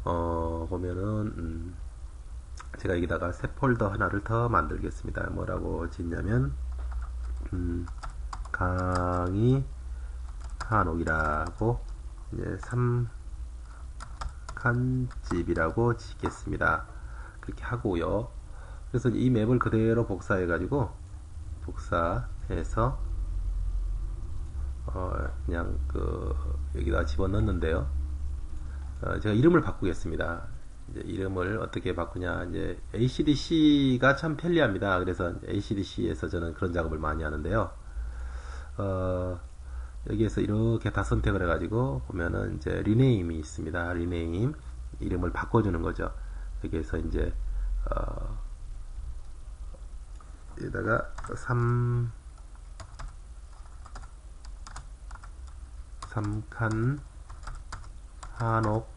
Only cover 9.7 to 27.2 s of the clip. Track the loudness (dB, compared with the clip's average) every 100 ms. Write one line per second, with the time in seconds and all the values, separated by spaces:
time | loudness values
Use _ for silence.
9.7 | -6 -6 -6 -6 -8 -8 -8 -8 -8 2
10.7 | 4 4 2 2 4 4 2 0 0 2
11.7 | 2 -4 -8 -10 -10 -8 -4 -4 -4 -2
12.7 | 0 2 2 -2 -6 -10 -8 -8 -10 -12
13.7 | -12 -10 -10 -10 -8 -8 -8 -10 0 2
14.7 | 2 2 2 0 -4 -2 0 2 2 4
15.7 | 4 4 2 -4 -4 -4 -4 -4 2 4
16.7 | 4 0 -10 -10 -10 -12 -10 -10 -8 -4
17.7 | 0 2 2 2 0 0 -8 -10 -12 -10
18.7 | -10 -2 2 2 4 4 6 6 4 6
19.7 | 4 6 4 2 -2 2 2 4 2 2
20.7 | 0 0 -4 -12 -12 -10 -10 -8 -8 -6
21.7 | -6 0 2 2 0 -2 -6 -2 -2 0
22.7 | 2 2 2 -2 -2 -2 -2 0 0 0
23.7 | 0 0 -2 -2 -4 -4 -4 -4 -4 -4
24.7 | -4 -4 -2 -2 -2 -2 -2 -2 0 0
25.7 | 0 0 0 0 0 -2 0 0 -2 -2
26.7 | 0 2 2 4 2